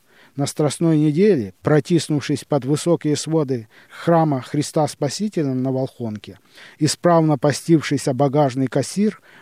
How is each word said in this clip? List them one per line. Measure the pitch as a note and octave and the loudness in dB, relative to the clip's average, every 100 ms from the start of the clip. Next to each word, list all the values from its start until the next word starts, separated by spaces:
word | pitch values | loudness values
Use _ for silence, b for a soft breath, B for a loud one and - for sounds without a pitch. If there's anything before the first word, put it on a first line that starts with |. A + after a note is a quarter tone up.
| _ b b - | _ b b -6
на | C#3 | -4
Страстной | - D3 - E3 D#3 | -2 -2 0 0 2
неделе, | D3+ D3+ G#3+ D#3+ G2 - | 2 2 4 2 -2 -4
протиснувшись | - D3+ - E3+ - D3 - C#3+ | 0 2 2 0 0 -4 -2 -4
под | - D3 | -2 -4
высокие | B2 D3 F3 D#3+ D3+ C#3+ | -2 -2 0 0 0 -2
своды | - D#3+ C#3 B2+ A2 b b | -2 -2 -2 -4 -8 b b
храма | - - E3+ D#3+ C3+ | -6 2 2 2 0
Христа | - D3+ C#3+ D#3+ D3 | -4 -4 -2 -2 -2
Спасителя | - D3 - G#3 F#3 C#3+ | -2 -6 -4 -4 -2 -2
на | B2+ C3 | -2 -2
Волхонке, | C3 C3 - A#2 G#2+ - - B B B B | -2 -4 -8 -10 -10 -14 -20 B B B B
исправно | D3+ - F3 E3 D#3+ D3 | -2 0 2 4 4 2
постившийся | D3 - - E3 - C#3+ - | 0 0 2 2 2 -2 -2
багажный | B2+ C#3+ C#3+ C#3+ B2+ C3 | 0 2 2 0 0 -2
кассир | C#3+ B2 - G#3+ - b b | -2 -2 -2 -2 -4 b b